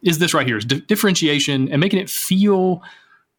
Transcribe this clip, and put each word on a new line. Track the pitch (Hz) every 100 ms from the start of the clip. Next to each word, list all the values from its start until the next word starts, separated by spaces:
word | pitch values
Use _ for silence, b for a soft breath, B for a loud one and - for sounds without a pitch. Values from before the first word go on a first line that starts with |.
is | 180 156
this | 175
right | 156 127
here, | 107
is | 117
di-, | 139
differentiation | - 214 202 175 151 147 147 139 131
and | 143
making | 190 185
it | -
feel | - - 190 208 190 185 175 B B B B B